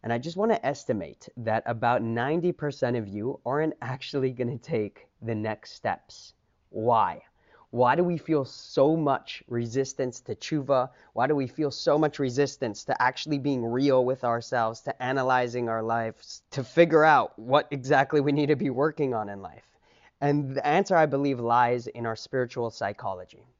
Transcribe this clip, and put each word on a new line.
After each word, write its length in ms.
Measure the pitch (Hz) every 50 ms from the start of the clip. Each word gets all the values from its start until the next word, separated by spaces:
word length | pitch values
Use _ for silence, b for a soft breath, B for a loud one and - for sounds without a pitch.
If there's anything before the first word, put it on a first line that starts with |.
And 100 | - 110
I 60 | 117 120
just 200 | 127 160 165 180
wanna 220 | 208 233 220 - -
estimate 640 | 127 143 - - - 123 107 87 73 64 _ - - _ -
that 240 | 117 113 107 113 - -
about 340 | 117 113 117 120 120 123
ninety 500 | 110 113 113 117 120 135 151 175 165 180
percent 460 | 170 _ - 147 139 - - 123 123 120
of 100 | 110 101
you 320 | 98 104 104 123 139 - _
aren't 300 | 120 131 147 156 156 - _
actually 520 | - 117 127 120 - - - 143 131 131
gonna 260 | 127 120 127 120 131 120
take 500 | - - 160 113 107 101 _ - - _ _ _
the 140 | - 113 113
next 380 | 107 107 107 107 - - - -
steps. 600 | - _ 113 90 - _ _ - - - - _ _ _ _ _ _ _ _
Why? 500 | - 104 110 120 120 113 104 90 82 80 - _ _ b b b b b b b
Why 260 | - 117 127 123 131
do 80 | 160 180
we 140 | 175 175 156
feel 260 | - - 160 147 135
so 540 | - - - - - - - 135 151 160 165
much 460 | 156 143 135 - - - - - - _
resistance 720 | 127 120 120 117 113 131 135 131 - - 135 127 120 -
to 160 | _ - 113
tshuva? 540 | - - - 160 151 135 127 139 131 127 131 b b b b b
Why 140 | - 120 135
do 100 | 151 143
we 100 | 139 123
feel 240 | - - 156 143
so 260 | 127 - - - 143 151
much 220 | 156 151 143 -
resistance 640 | 143 131 120 131 143 135 - - - 117 101 - -
to 180 | - - -
actually 380 | 127 127 131 - - 156 151 139
being 260 | 127 143 139 127 117
real 380 | 117 117 127 139 143 131 127 127
with 220 | 123 131 127 -
ourselves, 560 | 120 117 120 117 - - 123 113 110 113 -
to 200 | - - - _
analyzing 680 | 131 127 131 139 131 127 127 127 123 123 117 123 120 117
our 120 | 113 113
lives, 600 | 110 110 117 117 113 113 110 _ - - - - _ _
to 140 | - - 127
figure 400 | - - - 170 165 151 156 151
out 340 | 160 151 135 - - - -
what 300 | 110 120 131 147 - -
exactly 480 | 143 139 123 127 147 135 139 135 156 151
we 140 | 139 147 143
need 140 | 143 147 139
to 100 | 151 127
be 120 | - 135
working 440 | 127 120 143 156 143 - 151 131 123
on 160 | 110 107 101
in 120 | 101 98
life? 220 | 98 87 76 - _ _ _ _ b b b b b b b _
And 340 | 139 147 147 147 147 131 135
the 140 | 135 - 147
answer, 300 | 151 180 196 - 190 170
I 80 | 156
believe, 340 | 151 139 139 139 143 139 120
lies 480 | 120 117 117 120 123 120 123 123 120 123
in 180 | - 120 117
our 120 | 113 110 113
spiritual 540 | - - - 131 127 120 - 127 120 113
psychology. 760 | - - - 101 104 - - 107 95 92 90 - - - 104 123 _ _